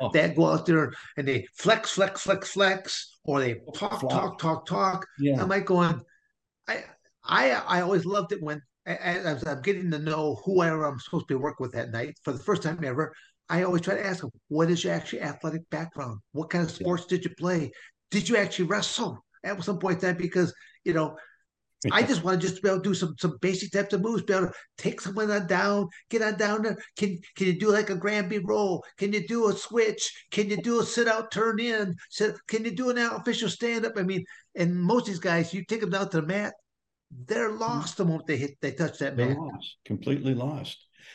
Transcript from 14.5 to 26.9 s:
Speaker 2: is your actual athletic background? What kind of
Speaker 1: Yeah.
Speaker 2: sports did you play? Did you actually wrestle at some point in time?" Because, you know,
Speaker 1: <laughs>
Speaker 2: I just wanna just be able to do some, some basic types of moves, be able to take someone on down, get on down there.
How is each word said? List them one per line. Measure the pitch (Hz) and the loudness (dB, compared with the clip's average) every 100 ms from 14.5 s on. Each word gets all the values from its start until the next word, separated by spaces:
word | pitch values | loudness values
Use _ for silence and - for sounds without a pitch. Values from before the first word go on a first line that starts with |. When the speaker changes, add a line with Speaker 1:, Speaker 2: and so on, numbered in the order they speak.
| 151 165 | 2 4
Speaker 2:
is | 170 | 4
your | 180 | 2
actual | 165 - - | -2 -4 -6
athletic | - - 160 160 - | -6 -6 -6 -6 -6
background? | 151 165 - 127 104 - | -8 -6 -8 -8 -10 -8
What | 143 160 | -8 -2
kind | 175 | 0
of | 160 | 0
Speaker 1:
Yeah. | - | -2
Speaker 2:
sports | 175 175 - | -2 -2 0
did | 180 | -2
you | 180 - | -2 -4
play? | 175 175 127 - - _ _ | -2 0 -2 -8 -20 _ _
Did | 208 180 | -2 2
you | 226 | 2
actually | 190 - 175 | 2 0 0
wrestle | 202 - - 240 117 - _ | 0 -2 -2 -4 -6 -14 _
at | 180 202 | -8 -4
some | 190 180 | -4 -2
point | 190 175 | 0 0
in | 185 | 0
time?" | 175 | 0
Because, | 175 185 170 - - _ | 0 2 0 -2 -18 _
you | 180 | -2
know, | 160 156 - - _ _ _ _ _ | 0 0 -4 -18 _ _ _ _ _
Speaker 1:
<laughs> | - | 0
Speaker 2:
I | 202 | 2
just | 233 202 | 2 2
wanna | 175 185 | 2 0
just | 175 175 | 0 0
be | 202 | 0
able | 190 | 2
to | 202 | 0
do | |
some, | 180 170 131 | 0 -2 -2
some | 175 - | -4 0
basic | 180 190 202 | -2 -2 -2
types | 196 202 | -2 0
of | 196 | 0
moves, | 220 233 | 0 0
be | - | 0
able | 190 180 | 2 0
to | - - - | -4 -18 -6
take | 202 - | -4 -4
someone | 180 196 214 | -6 -2 0
on | 202 170 | 0 2
down, | 185 202 202 180 - - | 2 2 2 -2 -6 -4
get | 226 | 0
on | 214 196 | 0 0
down | 208 214 | 0 2
there. | 214 190 - | 0 -4 -10